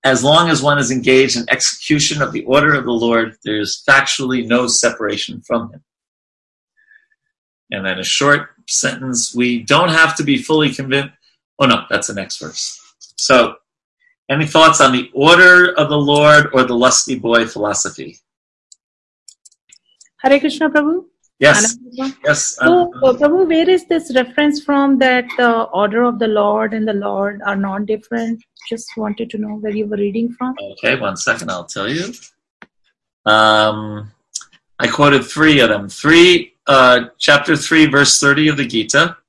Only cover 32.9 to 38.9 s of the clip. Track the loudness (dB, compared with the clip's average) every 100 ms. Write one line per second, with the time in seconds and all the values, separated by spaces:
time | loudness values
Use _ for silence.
32.9 | _ _ _ 0 4 4 4 2 -2 -10
33.9 | -12 -14 _ _ -18 -18 _ _ _ -6
34.9 | 2 2 2 -2 0 2 4 2 0 -6
35.9 | -6 2 6 6 4 -2 _ 0 4 6
36.9 | 4 0 _ 2 2 2 -4 0 2 4
37.9 | 4 2 2 2 2 0 0 -4 -4 -2